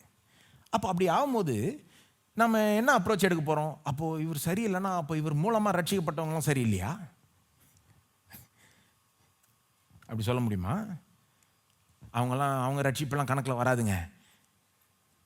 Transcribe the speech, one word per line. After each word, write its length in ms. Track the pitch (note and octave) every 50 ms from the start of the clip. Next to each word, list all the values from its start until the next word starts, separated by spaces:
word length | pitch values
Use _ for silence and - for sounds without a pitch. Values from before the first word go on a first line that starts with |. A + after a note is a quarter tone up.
| - _ _ _ _ _ _ _ _ _ - _ _ _
அப்போ 200 | - A#3 A3+ F#3+
அப்படி 200 | F3+ E3+ F#3 F3
ஆகும்போது 800 | E3 G#3+ C#4+ C#4+ B3 A3 F#3+ C#3+ A#2 G#2 A#2+ F#3+ D4 D4+ - - - - _ _ _ _ _ _ _
நம்ம 400 | G#3+ A#3 A#3 A3 A3 G#3+ G#3 G#3
என்ன 240 | G#3+ A#3 C#4+ C4+ A3+
அப்ரோச் 240 | F3 G#3+ A3 E3+
எடுக்க 320 | - F#3+ F3+ D#3+ D3 D3+ D#3
போறோம்? 240 | D3+ D3+ D#3 C3+ -
அப்போ 380 | - C#3 C3 C#3+ E3 D#3+ D#3+ D#3
இவர் 220 | D#3 E3 D#3+ C#3+ -
சரியில்லைன்னா, 520 | E3 F#3 G#3 A#3 G#3 F#3 F#3 G3 F#3+ F#3
அப்போ 200 | F3 D#3 C#3+ D#3+
இவர் 200 | D#3 D3+ D#3+ D3
மூலமா 300 | D3 E3 A3+ A3+ G#3+ G#3
ரட்சிக்கப்பட்டவங்களாம் 800 | G#3 F3+ F3 E3+ - G3 F#3+ D#3+ E3+ D#3 D#3+ D#3+ D#3 D#3+ D#3+ -
சரியில்லையா? 540 | D#3 C#3+ C3+ A#2+ A2+ G2+ F2+ F#2 A2+ F3 A3 F3 - - _ _ _ _ _ _ _ _ _ _ _ _ _ _ _ _ _ _ _ _ _ _ _ - - - _ _ _ - _ _ _ _ _ _ _ _ _ _ _ _ _ _ _ _ _ _ _ _ _ _ _ _ _ - -
அப்படி 220 | - - A#2 A2
சொல்ல 180 | G#2 A#2+ B2 B2+
முடியுமா? 440 | B2 A2+ G#2 F2+ F2+ G2 D3 G#3 A3 G#3+ F3+ - - _ _ _ _ _ _ _ _ _ _ _ _ _ _ _ _ _ _ _ - -
அவங்கெல்லாம், 500 | - A#2+ B2 B2+ B2+ C3+ C#3+ C#3 C3+ C3
அவங்க 280 | B2 C3 C#3 C#3+ C#3 C#3
ரட்சிப்பெல்லாம் 380 | A#2+ - D#3 B2 C#3 C#3+ C#3 A2
கணக்குல 280 | C3 C#3 A#2+ C3+ B2+
வராதுங்க. 540 | A#2+ A#2+ B2+ B2+ A#2+ A2+ G#2 F#2+ F2 E2+ - - _ _ _ _ _ _ _ _ _ _ _ _ _ _ _ _ _ _ _ _ _ _